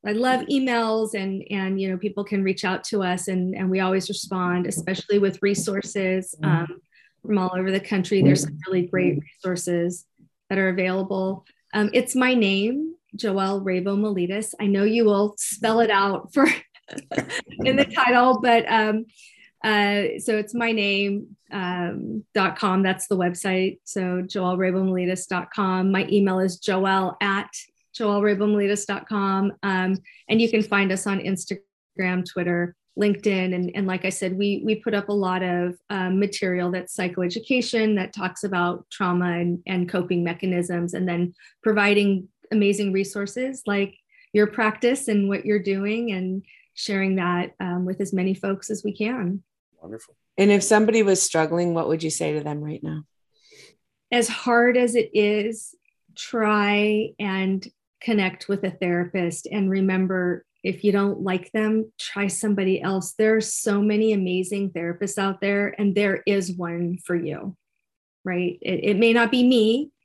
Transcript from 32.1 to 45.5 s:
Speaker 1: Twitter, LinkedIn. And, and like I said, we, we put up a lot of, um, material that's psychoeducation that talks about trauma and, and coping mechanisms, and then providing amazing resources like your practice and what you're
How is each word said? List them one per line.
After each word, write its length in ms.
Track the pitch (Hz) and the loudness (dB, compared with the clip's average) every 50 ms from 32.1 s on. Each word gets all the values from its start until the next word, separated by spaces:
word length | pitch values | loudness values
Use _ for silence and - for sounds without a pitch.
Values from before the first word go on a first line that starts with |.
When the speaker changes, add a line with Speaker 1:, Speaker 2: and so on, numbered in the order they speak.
| 180 185 180 - | -2 -2 -4 -4
Speaker 1:
Twitter, 460 | - 185 175 175 175 175 175 175 175 _ _ _ _ - | -4 -4 -2 0 0 0 -2 -4 -6 _ _ _ _ 0
LinkedIn. 560 | 208 208 202 202 - 208 196 190 185 185 180 | 0 0 0 0 0 0 0 2 0 0 -2
And, 160 | 180 180 175 - | -2 -2 -4 -4
and 140 | 202 196 | -4 -4
like 160 | 190 185 185 - | -2 -4 -2 -4
I 60 | 190 | -6
said, 280 | 185 - 202 185 185 | -4 -4 -4 -4 -2
we, 240 | 185 202 202 202 - - | 0 0 0 0 -2 0
we 100 | 220 214 | -2 -2
put 180 | 214 - 233 208 | -2 -2 -2 -2
up 140 | 202 202 | -2 -2
a 60 | 208 208 | -2 -2
lot 300 | 208 190 185 185 185 185 | -2 0 0 0 -2 -2
of, 340 | 180 175 180 175 180 180 _ _ _ | -2 0 0 -2 -2 -4 _ _ _
um, 300 | 208 190 185 185 190 190 | -6 -4 -2 0 2 0
material 520 | 202 196 196 - 202 185 180 180 180 175 | 0 0 -2 -4 -2 -2 0 0 -2 -2
that's 220 | 180 185 180 - - | -4 -4 -6 -8 -6
psychoeducation 1040 | - 185 175 175 185 180 175 180 226 - - 269 254 240 - - 226 220 214 214 | -4 -4 -4 -2 -2 -4 -4 -4 -6 -4 -2 -2 0 0 0 0 0 2 2 2
that 160 | 196 185 - | 0 -2 -4
talks 320 | - 208 190 185 180 - - | -6 -6 -6 -6 -6 -6 -6
about 420 | 202 190 175 175 175 175 180 - _ | -2 0 0 0 0 -2 -4 -10 _
trauma 420 | - - 202 180 175 180 180 175 | -6 -2 -2 0 2 2 0 0
and, 280 | 170 175 175 175 175 175 - | 0 0 0 -2 -2 -4 -4
and 220 | - 190 180 180 | -4 -2 -2 -2
coping 380 | 175 - 185 175 180 185 175 170 | 0 -2 -2 -2 0 0 0 0
mechanisms, 680 | 170 165 165 - 190 180 175 175 175 175 170 175 175 175 | -2 -4 -4 -2 -2 0 -2 -2 -2 -4 -4 -4 -4 -4
and 140 | 185 185 | -2 -2
then 260 | 180 170 175 175 175 - _ - - _ _ - | -2 0 0 -2 -2 -4 _ -20 -20 _ _ 0
providing 640 | 220 214 208 202 202 202 208 202 202 196 185 190 - _ _ _ - | 0 2 4 4 4 4 4 4 2 2 0 -2 -8 _ _ _ -2
amazing 400 | 220 214 208 202 202 196 208 196 | 0 2 2 2 2 2 0 -2
resources 720 | 190 190 196 196 - 208 202 196 - 247 254 262 269 254 - | 0 -2 -2 -2 -4 -8 -8 -6 -6 -6 -6 -6 -6 -8 -6
like 300 | 214 202 202 196 196 - _ _ _ _ _ _ _ - | -4 -2 -2 -2 -4 -6 _ _ _ _ _ _ _ 4
your 140 | 208 208 | 4 4
practice 600 | 208 - - 220 214 214 - - 240 262 269 - | 4 2 0 0 0 0 2 0 0 2 0 -2
and 220 | - 214 208 196 196 | 0 0 0 2 0
what 160 | 196 - - | -2 -2 0
you're 180 | 208 | 0